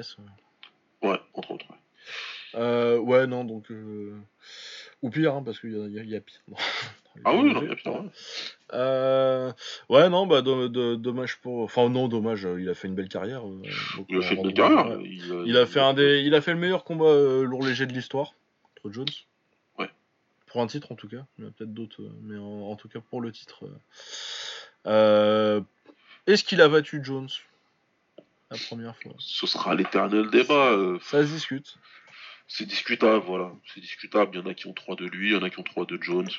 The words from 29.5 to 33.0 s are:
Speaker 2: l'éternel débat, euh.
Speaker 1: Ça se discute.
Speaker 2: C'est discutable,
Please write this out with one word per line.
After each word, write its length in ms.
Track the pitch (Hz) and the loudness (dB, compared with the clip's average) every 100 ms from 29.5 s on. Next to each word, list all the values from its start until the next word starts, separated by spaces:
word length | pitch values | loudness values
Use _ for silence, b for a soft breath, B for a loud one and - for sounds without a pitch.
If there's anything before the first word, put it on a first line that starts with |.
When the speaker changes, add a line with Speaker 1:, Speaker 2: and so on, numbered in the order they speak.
| - 90 85 | -2 0 0
Speaker 2:
l'éternel 540 | 92 101 98 107 110 | 0 0 2 2 4
débat, 420 | 117 127 147 131 | 4 6 4 4
euh. 260 | 101 92 90 | 4 2 -2
Speaker 1:
Ça 240 | - 143 147 | 0 2 2
se 60 | |
discute. 440 | 160 - 139 - - B B B B B B _ | -2 -8 -8 -10 -20 B B B B B B _
Speaker 2:
C'est 120 | - 101 | -12 -8
discutable, 580 | - - 120 | -8 -4 2